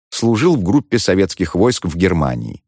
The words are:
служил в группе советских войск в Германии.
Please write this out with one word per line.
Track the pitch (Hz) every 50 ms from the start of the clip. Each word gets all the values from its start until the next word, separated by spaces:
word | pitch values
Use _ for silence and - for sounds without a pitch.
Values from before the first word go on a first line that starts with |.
| _ -
служил | - - 113 117 117 107 147 180 165
в | 123
группе | 90 87 120 147 - - - 113
советских | - - 92 95 95 92 - - 92 - -
войск | 87 107 123 123 - -
в | 90 80
Германии. | 85 92 92 90 80 73 65 60 58 57 57 - - _